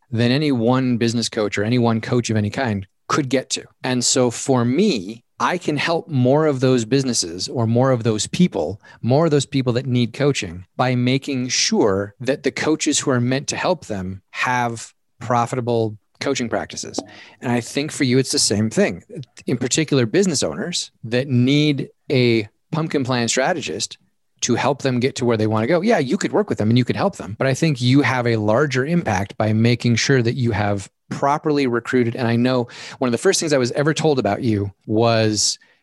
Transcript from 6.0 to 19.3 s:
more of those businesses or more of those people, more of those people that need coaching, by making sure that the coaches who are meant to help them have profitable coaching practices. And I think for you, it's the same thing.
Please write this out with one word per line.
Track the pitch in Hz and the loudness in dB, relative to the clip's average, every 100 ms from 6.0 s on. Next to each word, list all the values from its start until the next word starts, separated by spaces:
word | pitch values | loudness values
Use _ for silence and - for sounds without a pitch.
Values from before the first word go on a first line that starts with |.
| - | -2
more | 139 123 147 156 | 2 4 4 2
of | 131 | 2
those | 131 127 110 | 2 2 2
businesses | 135 131 113 85 87 - | 0 0 -2 -4 -8 -6
or | 135 113 | -2 2
more | 117 135 | 4 4
of | 123 | 2
those | 113 107 - | 0 -2 -2
people, | - 180 98 78 110 - - | 0 2 2 -4 -6 -16 -6
more | 113 135 165 | 0 2 4
of | |
those | 143 - | 2 0
people | 139 123 | -2 0
that | 117 135 | -2 0
need | 123 117 | 0 0
coaching, | - 143 131 95 90 - - | 0 0 0 -6 -10 -8 -2
by | 127 123 | 0 0
making | 123 135 147 131 127 | 0 0 -2 -6 -4
sure | - - 214 113 95 101 - | -2 0 2 2 2 -4 -6
that | 120 147 | -4 -2
the | 135 | -4
coaches | - - 156 156 139 | -2 -2 -2 -2 -2
who | 147 | 0
are | 123 | 0
meant | 123 135 139 | 0 -2 -4
to | 107 | -4
help | 156 180 - | -2 -4 -6
them | 101 92 95 _ | -8 -8 -10 _
have | - 127 123 120 113 - _ _ - | -6 -2 0 -2 -6 -12 _ _ -12
profitable | - 120 117 127 120 117 110 107 _ - | -2 0 0 -2 -2 0 0 -4 _ -8
coaching | 143 131 117 | -4 -4 -2
practices. | 101 80 - 55 - - - - - | -4 -6 -10 -10 -10 -12 -16 -20 -8
And | 131 | -2
I | 120 | -2
think | - 143 147 | -2 -6 -6
for | - 135 | -2 2
you, | 127 | 2
it's | 127 | 2
the | 147 | 0
same | - 101 110 | 0 0 0
thing. | 180 185 87 - 165 - | 0 0 -2 -12 -16 -16